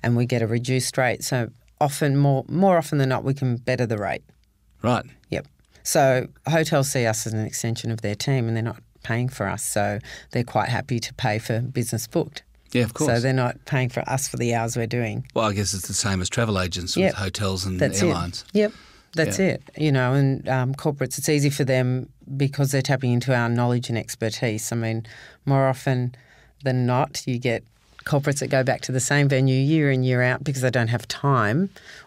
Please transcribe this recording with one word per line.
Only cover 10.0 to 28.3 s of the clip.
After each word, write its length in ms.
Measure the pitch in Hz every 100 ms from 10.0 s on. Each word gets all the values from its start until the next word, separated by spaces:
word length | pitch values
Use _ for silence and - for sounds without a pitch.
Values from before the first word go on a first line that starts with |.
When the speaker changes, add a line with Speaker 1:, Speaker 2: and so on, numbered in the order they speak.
| - - -
Speaker 1:
they're 140 | 127 113
quite 240 | 117 104
happy 300 | 123 - 117
to 140 | - -
pay 240 | 120 107
for 200 | - 113
business 480 | 123 127 117 110 -
booked. 360 | 170 - - _ _ _
Speaker 2:
Yeah, 120 | -
of 100 | 117
course. 160 | - 156
Speaker 1:
So 100 | 117
they're 140 | 127
not 320 | 131 123 - -
paying 240 | 135 127
for 100 | - -
us 180 | 131 -
for 80 | 123
the 180 | 120 117
hours 220 | 117 120
we're 100 | 113
doing. 400 | 120 113 110 127 -
Speaker 2:
Well, 100 | 110
I 80 |
guess 200 | 101 101
it's 140 | 98 -
the 40 |
same 280 | 101 104 95
as 80 | 90
travel 280 | - 113 98
agents 360 | 90 90 87 -
Speaker 1:
Yep. 160 | 185
Speaker 2:
with 40 | -
hotels 460 | 98 - 101 95 92
and 140 | 92
Speaker 1:
That's 200 | 139 190
it. 40 | 180
Speaker 2:
airlines. 380 | 87 87 - -
Speaker 1:
Yep. 180 | 202 214 - - - _ 160
That's 220 | 156 98
Speaker 2:
Yeah. 80 | 190
Speaker 1:
it. 160 | - - -
You 140 | 151
know, 220 | 139 127
and, 340 | 139 139 135 -
um, 260 | 131 127
corporates, 440 | 139 160 143 131 -
it's 100 | 139
easy 200 | 147 143
for 160 | 143 131
them 420 | 127 127 127 123 _ - 139
because 340 | 139 139 139
they're 100 | 139
tapping 300 | 131 131 127
into 240 | 120 123 123
our 140 | 117
knowledge 400 | 117 120 123 123
and 80 | 117
expertise. 720 | - - 113 110 123 107 -
I 60 | 117
mean, 280 | 113 110 113 - - - -
more 220 | 139 135
often 480 | 131 - 127 123 - _ - - _
than 220 | 135 127 123
not, 360 | 123 147 - -
you 100 | 123
get 260 | 120 113 - _ _ - -
corporates 340 | 147 143